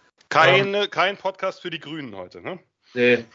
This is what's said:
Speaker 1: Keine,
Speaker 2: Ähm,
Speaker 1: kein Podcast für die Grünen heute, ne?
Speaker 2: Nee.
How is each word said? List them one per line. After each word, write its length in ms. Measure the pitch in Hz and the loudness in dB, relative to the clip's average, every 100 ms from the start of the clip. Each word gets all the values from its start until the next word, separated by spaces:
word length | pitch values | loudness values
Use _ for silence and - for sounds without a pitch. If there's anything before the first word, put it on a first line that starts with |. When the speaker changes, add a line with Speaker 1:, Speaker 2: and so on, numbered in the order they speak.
| _ _ - | _ _ -2
Speaker 1:
Keine, 560 | 147 160 190 196 202 | 4 6 4 2 -2
Speaker 2:
Ähm, 60 | 202 | -2
Speaker 1:
kein 260 | 151 180 196 | 0 -2 -2
Podcast 440 | 185 190 190 - | -6 -4 -6 -6
für 100 | 180 | -12
die 100 | 160 | -12
Grünen 340 | 143 160 127 | -12 -10 -10
heute, 260 | 95 90 87 | -12 -14 -12
ne? 200 | 107 185 _ _ _ | -12 -12 _ _ _
Speaker 2:
Nee. 300 | 123 123 120 117 | 0 4 2 0